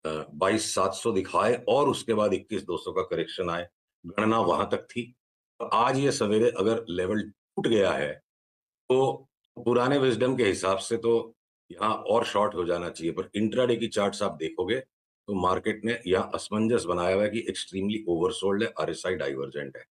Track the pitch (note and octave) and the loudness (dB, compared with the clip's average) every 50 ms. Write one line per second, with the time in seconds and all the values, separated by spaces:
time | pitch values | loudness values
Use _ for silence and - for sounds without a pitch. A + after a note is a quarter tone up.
0 | - D#2+ D#2 D#2 D2 - D2 D2+ - F#2+ G#2+ G#2+ - - - G#2 F#2 E2+ - - | -4 -4 -6 -6 -8 -10 -4 0 2 2 2 2 0 -2 0 0 0 0 0 -2
1 | - A#2 G2+ F#2+ F#2 - - F2 G2+ A2+ B2 A#2+ - G#2 A#2 C#3 D3 C#3 - - | -2 0 0 0 -2 0 0 2 2 2 0 0 2 2 4 4 4 2 2 0
2 | - A#2+ A2 G#2 G#2 G2+ F#2+ - - _ A2 F#2 - E2+ E2+ E2 - F2+ F2 F#2 | -2 -2 0 2 2 2 0 -2 -4 _ -6 -6 -4 -4 -6 -6 -6 -4 -4 -4
3 | - - F2 E2 D#2+ - - - F#2 F2 E2 F2 F2 - _ _ _ _ _ _ | -2 -2 -2 -4 -4 -6 -6 -6 -4 -2 -2 -4 -6 -10 _ _ _ _ _ _
4 | - E2+ G2 G2+ G#2+ A2 A2+ A2+ G#2 F2 E2 D2+ G2+ G2+ G#2+ - - _ - A#2+ | -18 -6 -2 0 2 2 4 4 4 2 2 0 0 -2 -2 -4 -4 _ -8 -8
5 | A#2 A#2 _ _ _ _ _ _ _ _ _ _ A#2 - - A2 A#2+ B2+ C3+ C3+ | -8 -8 _ _ _ _ _ _ _ _ _ _ -4 0 2 2 2 2 2 2
6 | C#3 C#3 C#3+ - A2+ G2+ G#2+ A2 A#2 - - - F#2+ A2 A2+ G2 - - F2 F2+ | 2 0 2 2 0 2 4 4 4 4 2 2 2 2 2 0 -2 -4 -4 -2
7 | F2+ F#2 G#2+ G#2+ G2 - - _ _ _ _ - - B2 A2+ G#2 F#2+ F2+ D#2 C2+ | -2 0 -2 -2 -4 -6 -12 _ _ _ _ -2 0 2 4 4 4 4 2 0
8 | D2 D2 D2 - _ _ _ _ _ _ _ _ _ _ _ _ _ _ C3 C3 | -2 -4 -6 -10 _ _ _ _ _ _ _ _ _ _ _ _ _ _ 2 4
9 | C3+ C3+ - - - _ _ _ _ _ _ - - A#2 A#2+ B2 B2 C3 C#3+ C#3+ | 4 2 0 -4 -12 _ _ _ _ _ _ -4 0 2 2 4 4 4 2 4
10 | C3 C3 A2+ G#2+ B2 B2+ C3 B2 A#2 G2 F2 - - F#2+ F#2+ F#2+ - - A#2 A2 | 4 2 2 2 2 2 2 2 2 2 2 2 0 0 0 0 -2 -4 -4 0
11 | A#2 A#2 A#2 A2+ - - _ _ _ _ _ _ _ _ - - G#2 A2 G#2+ - | 2 2 2 2 0 -4 _ _ _ _ _ _ _ _ -6 -2 -2 -2 -2 -2
12 | - F2+ G#2+ A#2 - - - G2+ G#2 G2+ - F2 F2 E2 F2 E2+ F2 E2+ - - | 0 0 0 0 0 2 2 2 2 2 0 -2 -2 0 -2 -2 -2 -6 -8 -4
13 | D#2+ E2 D#2+ F2+ F#2 - - G2+ A2 G#2+ - B2+ B2+ A#2+ A#2+ G#2+ A#2 A2+ - G#2+ | -6 -4 -4 -4 -8 -4 -2 0 0 0 2 2 2 2 2 0 -2 -4 -2 0
14 | G2+ G2 G2 - G#2 F#2+ D#2+ - E2 D#2+ - - F2+ F#2 A#2 C3 C3 _ _ _ | 0 0 0 -2 -4 -4 -4 -6 -8 -8 -4 -4 -2 -2 -2 -4 -4 _ _ _
15 | _ _ _ _ _ - G2+ F#2+ F#2 F2+ F#2 D#2+ - A2 G#2 G#2+ G#2 A2+ A#2 - | _ _ _ _ _ -6 -4 0 2 2 0 0 0 -4 -4 -2 -2 -4 -4 -4
16 | - - F#2 F#2+ G#2 - - - - - G#2 G#2+ A2+ A2+ A#2+ G#2 E2 F2 F2 F2+ | 0 2 2 2 2 -2 -4 -6 -6 -4 0 0 2 4 2 2 2 0 0 0
17 | F2 F2+ F#2+ G2 G#2+ G#2 G#2 A2+ - - - - - - F#2 F#2+ G2 G2+ A2 G#2+ | 2 2 4 2 2 2 0 -4 -4 -4 -6 -6 -10 -6 -6 -4 -2 -2 -4 -4
18 | G#2+ F2 E2+ D#2+ F2 F#2 - - F#2+ G2 G2 G2+ A2+ - - - D#2 D#2 E2 - | -2 0 0 2 2 0 0 0 0 0 0 0 0 -2 -2 -4 -4 -4 -4 -6
19 | - F2+ F#2+ D#2 D2 C#2 C#2 C2 C#2 C2+ C2+ D2 C#2+ C2+ - A#1+ - _ _ | -4 -4 -4 -2 -4 -4 -4 -4 -6 -6 -8 -8 -10 -8 -12 -16 -18 _ _